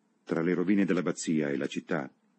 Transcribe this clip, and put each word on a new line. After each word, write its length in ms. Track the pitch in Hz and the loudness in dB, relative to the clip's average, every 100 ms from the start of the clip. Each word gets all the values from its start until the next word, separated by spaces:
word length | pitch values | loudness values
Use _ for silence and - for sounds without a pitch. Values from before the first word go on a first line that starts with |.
| _ _ - | _ _ -6
Tra 160 | 82 | -2
le 140 | 82 87 | 0 0
rovine 300 | 90 101 98 | 2 2 4
dell'abbazia 640 | 90 90 82 - 80 71 | 2 0 -4 0 0 0
e 60 | 69 | -2
la 120 | 71 | -2
città 440 | - - 82 64 - _ | -6 -4 -4 -4 -12 _